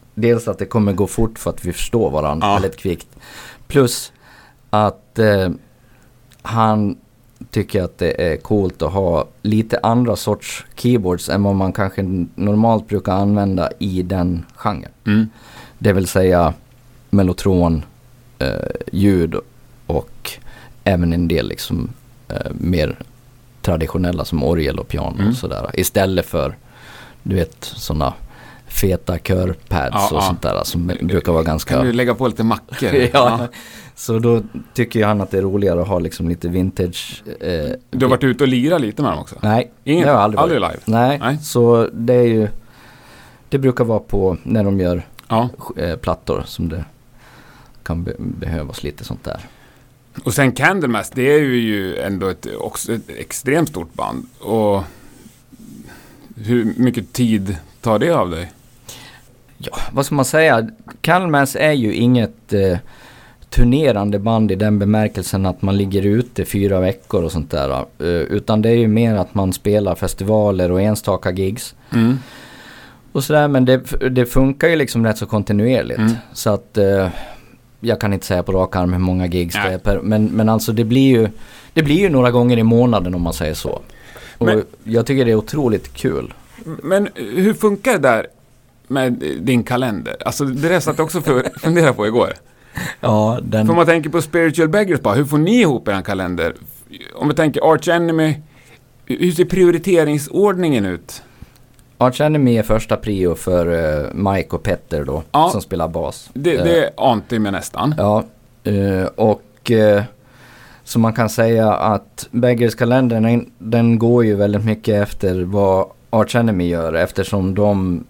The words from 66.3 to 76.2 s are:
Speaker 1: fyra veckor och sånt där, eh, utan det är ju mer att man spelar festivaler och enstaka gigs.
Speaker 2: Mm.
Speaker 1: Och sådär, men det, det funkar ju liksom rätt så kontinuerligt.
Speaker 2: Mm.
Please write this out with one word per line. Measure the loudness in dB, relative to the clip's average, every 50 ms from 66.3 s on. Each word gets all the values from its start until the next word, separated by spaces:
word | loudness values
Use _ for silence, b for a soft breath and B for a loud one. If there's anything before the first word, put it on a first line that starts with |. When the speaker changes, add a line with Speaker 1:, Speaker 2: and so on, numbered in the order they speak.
| -4 -6 -4
Speaker 1:
fyra | -2 -2 0 0 2 2 2
veckor | 0 0 -2 -4 -6 -4 -2 -2 -2
och | -2
sånt | -4 -6 -6 -4
där, | -4 -4 -2 -2 -4 -4 -6 -8 _ -6
eh, | -4
utan | -2 -2 -2 -2 -2 -4 -4 -2 -2 0 0
det | 2 2
är | 4
ju | 4 4
mer | 2 2 2 2 2 2
att | 0 -2 -2 -2
man | -2 -2 -2 -2
spelar | -2 0 0 2 2 2 0 -2
festivaler | -2 -4 -6 -6 -4 -2 0 2 2 2 2 2 0 0 0
och | 0 2
enstaka | 2 0 0 -2 -2 -2 -2 -2 -2 -4
gigs. | -2 -2 -2 -4 -4 -6 -10 -14 -16 b b b 0
Speaker 2:
Mm. | 2 2 2 2 0 -4 B B B B B B B B B B B B B B B B -8
Speaker 1:
Och | -6 -4 -2
sådär, | 2 2 2 4
men | 4 4 4 4
det, | 4 4 2 2 -2 -4 -2 0 0
det | 2 0 0
funkar | 2 2 2 2 2 2 2 2
ju | 2 2
liksom | 2 0 0 0 0 0
rätt | 0 0
så | -2 -4
kontinuerligt. | -4 -2 -2 -2 0 0 0 2 2 0 0 -2 -2 -2 0
Speaker 2:
Mm. | 0 0 0 -2